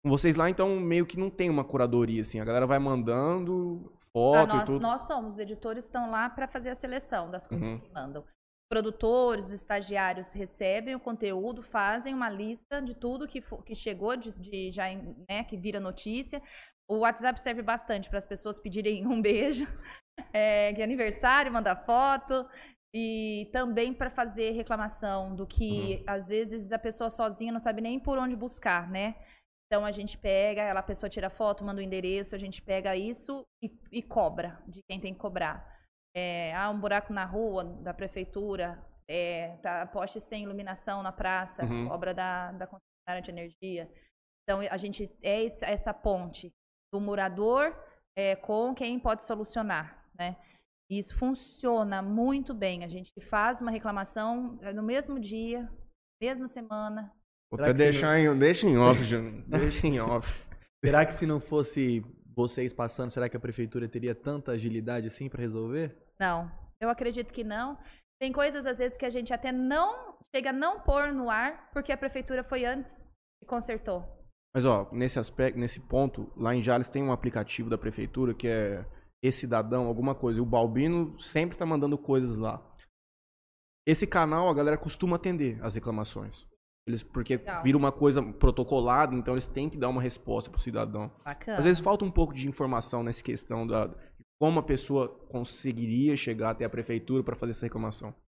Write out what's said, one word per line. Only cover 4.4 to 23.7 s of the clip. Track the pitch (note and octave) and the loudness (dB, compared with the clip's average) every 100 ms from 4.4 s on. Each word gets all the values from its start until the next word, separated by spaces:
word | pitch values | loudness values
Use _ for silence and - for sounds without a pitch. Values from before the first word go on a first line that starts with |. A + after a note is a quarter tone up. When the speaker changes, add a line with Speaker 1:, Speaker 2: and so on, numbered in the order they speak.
Speaker 1:
e | D#3+ | 8
Speaker 2:
nós, | G#3+ | 4
Speaker 1:
tudo. | G#3+ C#3 | 2 2
Speaker 2:
nós | A3+ B3 | 2 0
somos, | - C#4+ A3 | -2 -4 -4
os | G#3 | -8
editores | G3+ G#3+ A3+ A#3 | -8 -8 -6 -8
estão | A#3+ B3 A#3 | -6 -4 -2
lá | A3 A#3+ | -2 -2
pra | B3 C4 | -4 -6
fazer | B3+ B3 | -6 -8
a | B3 | -8
seleção | - B3 - G#3 E3+ | -6 -8 -4 -4 -4
das | F3+ - | -8 -6
coisas | - A2+ | -4 -2
Speaker 1:
Uhum. | A#2 | -6
Speaker 2:
que | - | -10
mandam. | D#3 C3+ D3 - _ _ _ _ | -10 -10 -10 -14 _ _ _ _
Produtores, | A3 G#3+ G#3+ A3+ B3 B3 A3 F#3+ | -2 -2 0 2 4 4 2 -4
os | |
estagiários | G3+ - G3+ G3 G3+ F#3 F3+ F#3 | -12 -4 -4 -2 0 0 -2 -8
recebem | G#3 F#3+ - F#3+ G#3 A#3 | -8 -10 -2 0 0 -2
o | C4 | -8
conteúdo, | B3 A3+ G#3 F#3+ G#3+ A#3+ | -6 -4 -2 -2 -4 -6
fazem | A3+ A3 G3+ A#3 B3+ | -4 0 0 0 -4
uma | C4 A#3 | -4 -4
lista | G3+ G#3+ A#3 _ C#4+ | -4 -6 -8 _ -6
de | C4 | -6
tudo | A#3+ A#3+ B3+ D4 | -6 -6 -4 -8
que | C4 | -10
fo-, | - G#3+ | -12 -14
que | - | -12
chegou, | A3 A3 F#3 G#3 B3 | -8 -8 -4 -2 -4
de, | A3+ G3+ | -6 -14
de | F#3 G3 F#3 | -10 -8 -6
já | F#3 F#3+ | -4 -6
em, | G3 - - F3+ | -6 -12 -14 -8
né, | G#3 | -6
que | A#3+ G3 | -6 -6
vira | G3+ G3+ | -6 -6
notícia. | F#3+ F#3+ G#3+ A#3 C4+ C#4+ - - - _ - | -6 -8 -6 -6 -6 -10 -12 -20 -20 _ -4
O | G#3+ | 2
WhatsApp | A3+ A#3 B3 B3 | 2 2 -2 0
serve | C4 A#3 | -4 -2
bastante | A3 A#3 - G#3 F#3+ | -2 -2 -2 -4 -2
pras | G3+ F#3+ | -4 -4
pessoas | G3 G#3+ G#3 | -8 -8 -8
pedirem | G#3+ F#3+ G#3+ G#3 G#3 | -6 -2 0 0 0
um | A#3 | 4
beijo, | G#3 G#3+ C#4+ B3+ C#4+ - - - _ - | 4 4 4 0 -4 -6 -12 -18 _ -18
<laughs> | - | -4
é, | G#3+ G#3+ G#3 G#3 | 2 4 4 4
que | G#3 | 2
é | |
aniversário, | A3 B3+ G#3+ G#3 B3 C4+ C4+ | 0 2 0 4 6 6 4
manda | A#3 G3+ F#3 | 2 2 0
foto. | - A#3+ C4+ C4+ C4+ C4 B3+ - - _ _ | 4 4 6 2 0 -2 -2 -14 -20 _ _
E | A3 A3+ A3 G#3+ G#3 G#3 | -6 -4 -2 -2 -4 -2
também | B3+ B3 | -2 0